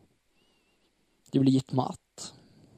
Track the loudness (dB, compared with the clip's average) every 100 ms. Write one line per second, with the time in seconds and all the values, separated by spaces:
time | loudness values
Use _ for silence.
0 | _ _ _ _ _ _ _ _ _ _
1 | _ _ _ 2 4 2 0 -4 -4 -8
2 | _ -18 -18 -18 _ _ -20